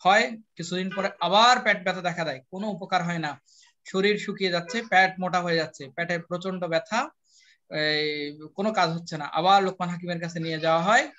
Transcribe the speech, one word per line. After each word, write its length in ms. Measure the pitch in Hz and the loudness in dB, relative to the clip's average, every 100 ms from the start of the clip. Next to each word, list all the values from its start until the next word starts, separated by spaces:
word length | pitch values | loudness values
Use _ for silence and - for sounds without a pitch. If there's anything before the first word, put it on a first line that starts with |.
হয়, 340 | 180 208 240 226 - - | 4 4 4 -4 -16 -12
কিছুদিন 340 | 165 180 185 | -6 -4 -4
পরে 200 | 196 190 - | -4 -4 -2
আবার 400 | 175 196 240 254 | 2 6 6 6
পেট 240 | 226 196 | 2 0
ব্যথা 160 | 180 180 | 0 -2
দেখা 240 | 175 165 | -4 -4
দেয়, 160 | 160 131 - | -4 -6 -10
কোনো 160 | 185 214 | -10 -8
উপকার 340 | 180 190 185 | -8 -2 -2
হয় 160 | 170 170 | 0 -4
না, 220 | 151 135 _ _ _ _ - | -4 -8 _ _ _ _ -8
শরীর 300 | 190 202 208 | 0 2 0
শুকিয়ে 320 | - 185 190 | -2 -4 -2
যাচ্ছে, 320 | 175 170 233 | -2 -2 -8
পেট 380 | 226 185 185 180 | 0 4 4 2
মোটা 220 | 185 180 | -2 0
হয়ে 140 | 175 165 | 0 0
যাচ্ছে, 340 | 156 - 139 - | -2 -6 -14 -8
পেটে 220 | 170 175 | -4 -4
প্রচন্ড 480 | 170 180 190 185 175 | -6 -8 -6 -6 -2
ব্যথা, 440 | 165 - 220 302 _ _ _ _ _ _ | -2 -2 -2 -4 _ _ _ _ _ _
এই 680 | 156 151 151 151 151 147 147 156 | -2 0 0 -2 -4 -8 -10 -14
কোনো 180 | - 208 | -4 -2
কাজ 180 | 214 175 | 2 2
হচ্ছে 280 | 165 170 160 | 0 -6 -8
না। 60 | |
আবার 380 | 143 165 175 196 | -6 0 6 6
লোকমান 260 | 190 190 175 | 4 -2 -4
হাকিমের 320 | 175 175 170 | -4 -6 -6
কাছে 200 | 170 170 | -6 -6
নিয়ে 180 | 160 160 | -6 -2
যাওয়া 240 | 160 165 | 2 2
হয়। 280 | 180 240 302 | 4 4 2